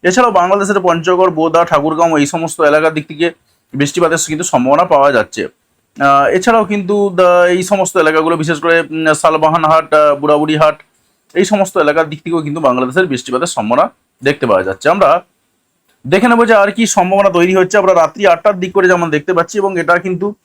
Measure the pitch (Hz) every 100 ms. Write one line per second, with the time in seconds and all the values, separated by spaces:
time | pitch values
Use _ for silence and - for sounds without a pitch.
0 | 175 185 247 190 180 202 196 202 180 170
1 | 165 180 185 156 160 165 170 156 147 156
2 | 170 160 139 170 165 - 151 151 160 156
3 | 147 147 170 165 _ _ _ 139 143 185
4 | 170 160 - 156 175 139 127 143 180 151
5 | 143 127 107 - 80 _ _ _ _ -
6 | 139 139 139 185 185 226 208 208 185 208
7 | 202 175 180 180 180 180 185 202 175 190
8 | 156 160 160 165 151 156 165 165 160 160
9 | 160 151 170 156 156 165 156 160 - 151
10 | 151 143 147 151 156 151 156 151 _ _
11 | _ _ _ 170 196 208 185 196 147 151
12 | 160 151 - 165 147 151 147 127 127 139
13 | 185 131 - 127 170 - 107 123 196 _
14 | _ _ 135 139 123 98 95 95 143 185
15 | 165 170 - _ _ _ _ _ _ _
16 | 131 185 240 233 226 220 202 208 226 -
17 | 180 196 196 175 175 190 185 208 190 180
18 | 160 233 196 170 214 190 185 196 185 180
19 | 170 151 147 170 165 214 196 185 160 175
20 | 185 180 202 208